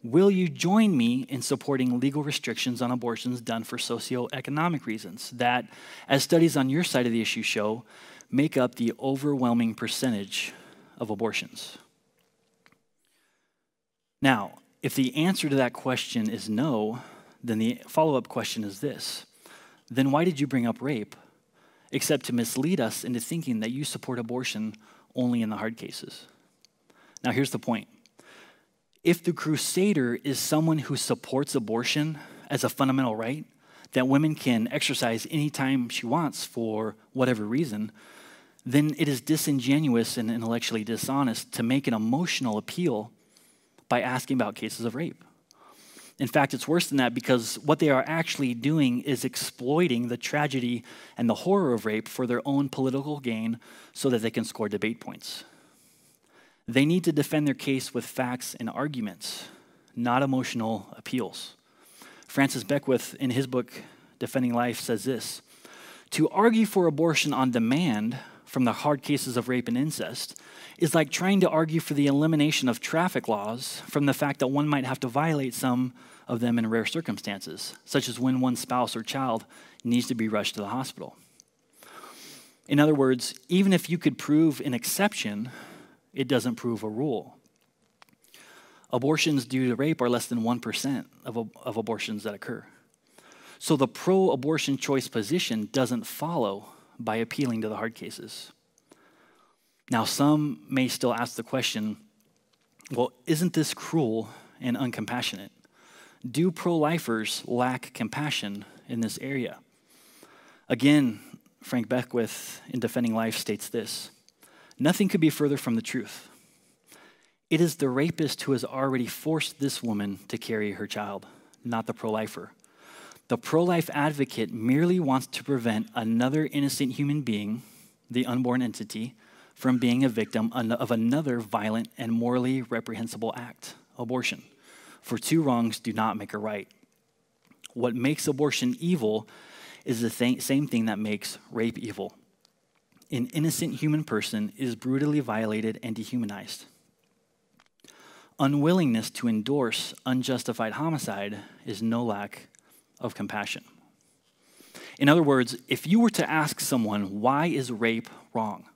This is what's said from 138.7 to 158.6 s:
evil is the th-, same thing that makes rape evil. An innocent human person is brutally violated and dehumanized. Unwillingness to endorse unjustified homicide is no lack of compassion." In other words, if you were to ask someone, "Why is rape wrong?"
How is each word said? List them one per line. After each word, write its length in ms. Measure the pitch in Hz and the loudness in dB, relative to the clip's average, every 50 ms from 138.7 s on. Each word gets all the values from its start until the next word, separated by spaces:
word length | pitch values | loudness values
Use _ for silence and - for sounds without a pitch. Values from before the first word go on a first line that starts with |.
| 120 - | -2 0
evil 480 | 165 175 180 151 113 107 107 110 107 - - - - - - - - - - - - | 2 2 2 2 2 0 0 0 -4 -8 -20 -20 -20 -20 -20 -20 -20 -20 -20 -12 -4
is 160 | - 123 113 | -4 -2 0
the 100 | 120 113 | 0 -2
th-, 320 | - - 123 123 127 123 | 0 0 2 2 2 0
same 240 | - - 135 139 147 | 0 0 0 0 0
thing 200 | 135 - 117 110 | 0 0 0 0
that 120 | 113 104 98 | 0 -2 -2
makes 400 | 110 107 104 101 - - - - - - | -2 -4 -4 -4 -6 -10 -12 -12 -16 -8
rape 260 | - 113 113 117 113 - | -4 -2 -2 -2 -2 -4
evil. 380 | - 107 98 104 92 - - _ _ _ _ _ _ _ _ _ _ _ _ _ _ _ _ _ _ _ | -10 -10 -8 -8 -8 -8 -10 _ _ _ _ _ _ _ _ _ _ _ _ _ _ _ _ _ _ _
An 140 | - 120 123 160 | -4 -4 -4 -2
innocent 480 | - 160 151 160 - - 170 - - | -2 0 0 0 0 0 -4 -4 -4
human 260 | 139 151 156 151 156 | -2 0 0 0 0
person 500 | 147 - 113 107 - - - 107 107 101 - | 0 -2 -2 -2 -2 -2 -4 -4 -4 -4 -4
is 180 | - 135 123 113 | -4 -4 -4 -4
brutally 460 | 110 - 127 131 135 147 147 147 151 | -4 -2 -2 0 2 2 2 2 0
violated 580 | 131 117 107 110 113 107 107 110 110 110 110 92 | 0 0 -2 -2 -2 -2 -2 -2 -2 -2 -4 -4
and 120 | - 117 113 | -8 -8 -6
dehumanized. 680 | 117 110 - 131 123 113 101 101 98 101 - - - - - _ _ _ _ _ _ _ _ _ _ _ _ _ _ _ _ _ _ _ _ _ _ _ - - - - - - - - _ _ - | -6 -6 -6 -4 -4 -4 -4 -6 -10 -10 -12 -14 -14 -16 -20 _ _ _ _ _ _ _ _ _ _ _ _ _ _ _ _ _ _ _ _ _ _ _ -20 -20 -20 -20 -20 -20 -20 -20 _ _ 0
Unwillingness 680 | 139 135 143 143 143 165 180 190 170 131 113 110 110 - | 2 4 4 4 4 6 6 6 4 4 2 2 0 -4
to 180 | - - 127 120 | -8 -2 0 0
endorse 640 | 110 110 104 127 143 147 127 113 101 - - - - - _ | 0 0 0 0 0 0 0 0 -2 -4 -6 -8 -12 -8 _
unjustified 680 | 131 127 127 123 135 127 120 - - 113 - 113 110 | -2 0 0 0 0 -2 0 -2 -4 -2 -2 -4 -4
homicide 640 | 101 131 151 165 160 139 - 120 101 101 101 104 104 98 - - - - - | -2 -2 -2 -2 -2 -2 -4 -4 -6 -6 -6 -6 -8 -10 -12 -16 -20 -14 -10
is 160 | 117 107 98 | -10 -6 -2
no 220 | 113 113 117 117 120 | -2 0 0 0 0
lack 440 | 117 101 101 104 101 - - - _ _ - _ _ _ _ _ _ _ _ | -2 -2 -4 -6 -10 -12 -18 -20 _ _ -20 _ _ _ _ _ _ _ _
of 160 | - 113 - | -8 -8 -6
compassion." 480 | - 107 95 - 107 101 - - - - - _ _ _ _ _ _ _ _ _ _ _ _ _ _ _ _ _ _ - - - - - - - - | -6 -8 -6 -4 -6 -4 -6 -8 -10 -12 -20 _ _ _ _ _ _ _ _ _ _ _ _ _ _ _ _ _ _ -20 -20 -20 -20 -18 -18 -2 4
In 100 | 139 143 | 6 8
other 140 | 151 175 | 8 8
words, 340 | 156 143 139 127 123 117 123 - - - | 8 6 6 6 4 2 -2 -10 -4 -4
if 180 | 139 - - | -4 -4 2
you 140 | 151 190 233 | 4 6 6
were 100 | 233 220 | 6 6
to 180 | - - 160 - | 4 2 0 2
ask 300 | 151 160 151 160 - - | 2 2 2 0 -2 -4
someone, 640 | - - 143 123 113 107 104 104 101 95 95 104 | -2 0 2 2 2 2 0 -2 -2 -2 -4 0
"Why 260 | 107 131 139 143 160 | 2 2 4 4 2
is 240 | 175 151 143 131 123 | 2 0 -2 -2 -4
rape 400 | 120 104 113 113 113 113 113 - - - - _ | -4 0 0 0 0 0 -4 -8 -20 -20 -20 _
wrong?" 360 | _ 120 113 107 98 87 | _ -4 -4 -4 -6 -10